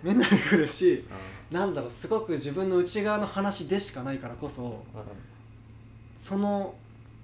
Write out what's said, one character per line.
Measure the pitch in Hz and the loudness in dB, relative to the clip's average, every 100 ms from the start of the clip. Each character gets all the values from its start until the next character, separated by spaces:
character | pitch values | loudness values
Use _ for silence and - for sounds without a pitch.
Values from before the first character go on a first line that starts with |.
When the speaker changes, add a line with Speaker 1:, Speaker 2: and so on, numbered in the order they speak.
Speaker 1:
メ | 165 | 2
ン | 233 | 4
タ | - | 6
ル | 202 | 6
に | |
く | - 190 | 6 4
る | 147 | 4
し、 | - 185 135 - - 95 - - | 4 4 4 0 -12 -14 -14 -6
Speaker 2:
う | |
ん。 | 165 | -2
Speaker 1:
な | 196 | -2
ん | |
だ | 147 | -2
ろ | 120 | -6
う、 | |
す | 113 - | -8 -2
ご | 220 | -2
く | 220 | 0
自 | 151 139 | -4 -2
分 | 151 190 | -2 2
の | 180 | 2
内 | 175 214 | 2 0
側 | 208 208 | 0 0
の | 202 | -2
話 | 196 196 190 147 | -2 -2 -2 -2
で | 196 | -2
し | - | -2
か | 131 | -6
な | 131 | -6
い | 135 | -6
か | 120 | -6
ら | |
こ | - 147 | -8 -10
そ、 | 127 | -8
Speaker 2:
う | 120 110 110 113 | -8 -8 -12 -14
ん。 | 104 101 - - - - - - - - - - | -14 -14 -18 -20 -20 -20 -20 -20 -20 -20 -20 -14
Speaker 1:
そ | - 196 | -6 -2
の | 202 202 190 - - - - - | 0 0 -2 -10 -20 -20 -20 -20